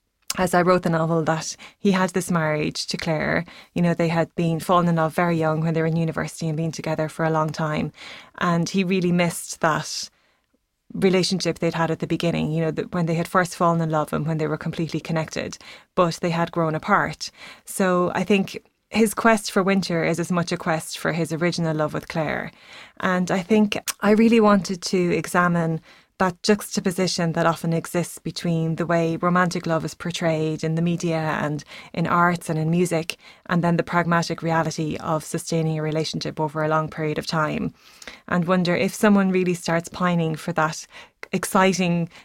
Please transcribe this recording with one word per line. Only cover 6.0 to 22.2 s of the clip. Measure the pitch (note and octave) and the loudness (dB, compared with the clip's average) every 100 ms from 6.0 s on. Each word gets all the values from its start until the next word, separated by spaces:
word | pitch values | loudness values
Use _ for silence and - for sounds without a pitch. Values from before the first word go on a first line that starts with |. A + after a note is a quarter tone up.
| E3 D#3 D#3 - E3 | 0 -2 -6 -6 -4
and | D#3 | -2
been | E3 | -4
together | - E3 D#3+ D#3 | -4 -4 -2 -4
for | - | -2
a | D#3+ | 0
long | D#3+ D#3 | 0 0
time. | D#3 D#3+ D#3 D3+ - - - - - | -2 -4 -2 -4 -8 -18 -18 -16 -4
And | F3+ E3+ E3 | 0 0 0
he | G3 | 0
really | F3+ F#3+ F3 | 0 0 2
missed | F3 F3 - - - | 2 0 -2 -10 -2
that | E3 D#3 - - - _ _ _ _ _ _ _ - - | 0 0 -4 -10 -12 _ _ _ _ _ _ _ -14 0
relationship | F#3+ F#3 F3 F#3 E3+ D#3+ | 2 2 2 0 -2 -2
they'd | E3+ E3 | -2 0
had | E3 | -2
at | D#3+ | -2
the | D#3+ | -2
beginning, | D#3+ E3+ D#3 D#3 | -2 0 0 0
you | D#3+ | 0
know, | D#3+ | -2
that | D#3 - F3+ | -2 -4 -2
when | E3 | 0
they | |
had | E3 E3+ | 0 0
first | F#3+ F3 - | 0 0 2
fallen | E3+ E3 | 2 2
in | D#3+ | 0
love | D#3 D3 | 0 0
and | D#3 D3+ | -2 -2
when | D#3+ | -2
they | D3+ | -2
were | D#3 | -2
completely | E3+ D#3+ D#3+ D#3+ | -4 -4 -4 -4
connected, | - E3 D#3+ C#3+ - - - - _ | -4 -4 -4 -6 -8 -10 -18 -20 _
but | - F3 - | 0 2 0
they | F3 | -2
had | E3+ E3+ | 0 -2
grown | F3 D#3+ | -2 -2
apart. | D#3 - F#3+ D#3 D#3 - - - - | -2 2 2 2 -4 -12 -14 -20 -20
So | - - F#3+ F3+ F3+ - | -8 -2 2 2 0 0
I | |
think | F3+ G3+ G3 - - _ _ | 2 2 0 -8 -18 _ _
his | G#3+ A3 | 2 2
quest | - A3+ A3 - | 4 2 2 0
for | - | 0
Winter | F#3+ G3 F3 E3+ | 2 2 0 0
is | D#3 E3 | 0 0
as | E3+ | 0
much | F3 E3+ | -2 -2
a | F3 | -2
quest | - D#3+ - - | -2 -2 -4 -6
for | D#3+ | -2
his | D#3+ D#3+ | -2 -2
original | D#3+ F3 E3+ E3 D#3 | 0 0 0 0 0
love | D3+ | -2
with | D3+ - | -4 -6
Claire. | E3 | -4